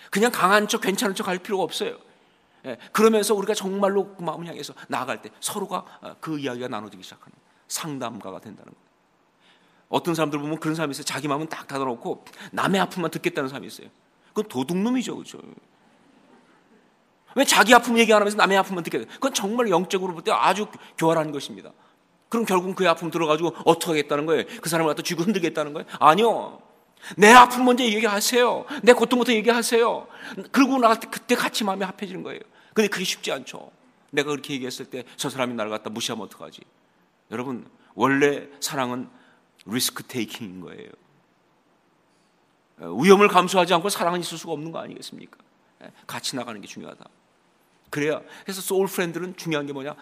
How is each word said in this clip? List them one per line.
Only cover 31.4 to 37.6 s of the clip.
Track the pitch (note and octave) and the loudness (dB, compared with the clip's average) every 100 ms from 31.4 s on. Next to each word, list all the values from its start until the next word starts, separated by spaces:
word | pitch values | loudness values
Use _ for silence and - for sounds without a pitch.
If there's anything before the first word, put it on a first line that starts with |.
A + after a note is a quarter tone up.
| C4 - | 0 -2
마음이 | G#3 F#3+ | -4 -4
합해지는 | F#3+ - F#3+ E3+ | -8 -8 -12 -12
거예요. | D3 - - _ _ | -12 -14 -18 _ _
근데 | - G3+ | 0 0
그게 | F3 | 0
쉽지 | F#3 - G3+ | -4 -4 -6
않죠. | C#3 A#2+ - - _ _ _ _ | -8 -10 -18 -20 _ _ _ _
내가 | C#3+ C#3+ | -2 -2
그렇게 | C#3+ C3 | -4 -6
얘기했을 | C#3 C3 B2 B2+ | -8 -8 -10 -12
때 | B2+ A#2 - | -14 -14 -8
저 | C#3+ | -8
사람이 | C3 B2 | -4 -4
나를 | A#2 G#2+ | -4 -6
갖다 | G#2+ A#2 | -6 -8
무시하면 | A2 - A#2 | -8 -8 -8
어떡하지? | G2 - D#2 - - _ _ _ _ _ _ | -12 -16 -20 -20 -20 _ _ _ _ _ _
여러분, | A2+ C3 A#2 | -10 -8 -10